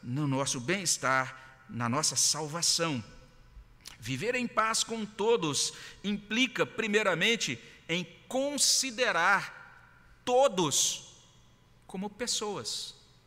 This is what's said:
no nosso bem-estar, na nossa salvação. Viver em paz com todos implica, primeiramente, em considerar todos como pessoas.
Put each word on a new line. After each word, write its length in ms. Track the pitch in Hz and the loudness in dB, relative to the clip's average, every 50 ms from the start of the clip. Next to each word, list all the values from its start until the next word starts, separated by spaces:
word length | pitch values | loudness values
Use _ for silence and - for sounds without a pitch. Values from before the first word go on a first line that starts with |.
| - | -6
no 240 | 123 123 139 151 | -4 -2 -2 0
nosso 320 | 143 135 131 139 135 - 135 | 0 0 0 0 -2 -2 -4
bem-estar, 1040 | 117 127 180 202 185 156 - - - 127 131 131 131 127 - - - - - - - | -2 -2 -2 -2 0 0 0 0 2 2 2 2 2 0 -6 -16 -20 -20 -20 -20 -18
na 220 | - 110 113 120 117 | -10 -6 -4 -2 0
nossa 260 | 120 147 151 - 135 | 0 2 0 0 2
salvação. 880 | 120 - - - 147 160 147 147 170 165 - - - 165 165 147 123 104 - - - - - - - - - - - - - - - - - - - | 2 2 2 2 0 -4 -6 -4 -2 0 2 2 2 2 0 0 -2 -6 -8 -16 -20 -20 -20 -20 -20 -20 -20 -20 -20 -20 -20 -20 -20 -20 -20 -18 -14
Viver 360 | 110 110 135 127 165 226 247 | -8 -6 -6 -4 -2 -2 -2
em 100 | 254 247 | -2 -2
paz 380 | - - - 220 220 226 - - | 0 0 0 2 2 2 0 0
com 240 | - 226 226 214 | -2 -4 -6 -6
todos 680 | 208 - - 202 226 240 220 170 156 139 - - - - - - - - - - | -8 -4 0 2 4 4 4 2 0 0 0 -2 -2 -4 -8 -16 -16 -18 -8 -4
implica, 640 | 196 208 202 208 - 214 233 262 233 - - 160 | -4 -4 -4 -4 -4 2 2 2 2 2 0 -2
primeiramente, 920 | 127 - - 220 220 202 214 214 196 175 160 185 214 233 214 - - 127 - - - - - - - | -2 0 -4 -4 2 2 2 4 2 2 2 2 2 2 2 0 -4 -4 -6 -10 -20 -20 -20 -8 -4
em 140 | 160 180 175 - - - - | -4 -4 -4 -6 -12 -20 -16
considerar 1900 | - - 262 269 285 285 269 - - - - 262 269 226 220 247 226 185 165 170 190 202 185 151 - - - - - - - - - - - - - - - - | -4 -2 -2 -2 0 0 2 2 2 2 2 0 -2 -2 0 0 2 2 2 4 4 4 4 2 -4 -12 -16 -20 -20 -20 -20 -20 -20 -20 -20 -20 -20 -20 -8 -2
todos 920 | - 247 247 269 277 202 185 180 147 131 - - - - - - - - - - - - - - - - _ _ _ - - - | 2 6 6 6 6 4 2 0 2 2 2 2 2 0 -4 -10 -16 -20 -20 -20 -20 -20 -20 -20 -20 -20 _ _ _ -20 -20 -20
como 240 | - - 185 196 208 | -12 -10 -8 -8 -8
pessoas. 840 | 202 - 247 226 - - 220 208 202 151 113 - - - - - - - - - - - _ | -8 -8 -4 -2 -2 -2 -2 -4 -6 -6 -6 -6 -6 -6 -8 -10 -12 -18 -20 -20 -20 -20 _